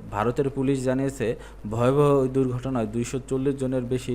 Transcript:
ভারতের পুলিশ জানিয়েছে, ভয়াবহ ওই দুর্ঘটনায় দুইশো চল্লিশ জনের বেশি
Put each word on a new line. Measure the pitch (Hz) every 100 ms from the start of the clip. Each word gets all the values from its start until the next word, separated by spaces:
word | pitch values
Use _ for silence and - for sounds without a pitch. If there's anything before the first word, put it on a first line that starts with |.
| -
ভারতের | 101 110 120 139
পুলিশ | 135 131 135
জানিয়েছে, | 127 127 135 135 113 123 - - 104
ভয়াবহ | 110 123 139 143 139
ওই | 131
দুর্ঘটনায় | 131 131 120 135 127 107
দুইশো | 117 120 135 -
চল্লিশ | 135 135 135
জনের | 131 131
বেশি | 120 127 123